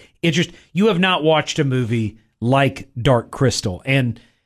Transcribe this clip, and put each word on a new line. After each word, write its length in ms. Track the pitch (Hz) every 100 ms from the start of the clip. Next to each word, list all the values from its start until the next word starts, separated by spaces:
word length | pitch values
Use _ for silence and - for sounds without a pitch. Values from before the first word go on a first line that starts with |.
| - -
it 100 | 170
just, 200 | 151 - - _
you 140 | 165 220
have 120 | 175
not 240 | 185 175
watched 360 | 156 156 147 -
a 40 |
movie 540 | 139 127 113 117 107 - _ -
like 480 | 117 135 135 135 - 127
Dark 320 | 127 120 -
Crystal. 500 | - 127 - 104 90 131
And 340 | 135 123 110 _ _